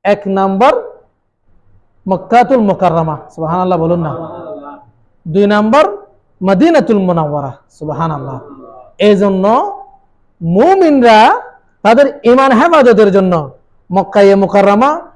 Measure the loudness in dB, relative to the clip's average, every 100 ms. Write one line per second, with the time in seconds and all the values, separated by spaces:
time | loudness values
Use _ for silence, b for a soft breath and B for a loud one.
0 | -2 -4 -2 -2 -2 0 0 0 -6 -20
1 | _ _ _ _ _ _ _ _ _ _
2 | -6 -6 0 0 2 0 0 0 0 0
3 | -4 -8 -14 -10 -6 -4 -2 -2 -2 -2
4 | -4 -8 -14 -16 -16 -16 -18 -20 _ _
5 | _ _ -6 -2 0 0 2 0 0 -4
6 | -18 _ _ _ -2 2 2 2 0 -2
7 | 0 -2 -4 -6 -10 -14 _ _ -12 -8
8 | -8 -8 -12 -16 -18 -20 -20 -20 -20 _
9 | 0 2 0 0 0 0 -2 -10 -20 _
10 | _ _ _ _ -4 0 2 2 2 4
11 | 4 6 4 2 -8 _ _ _ 2 2
12 | 2 0 0 2 2 2 2 4 4 4
13 | 2 2 0 -2 -6 -16 _ _ _ -6
14 | -2 2 4 2 2 2 2 2 0 -2
15 | -12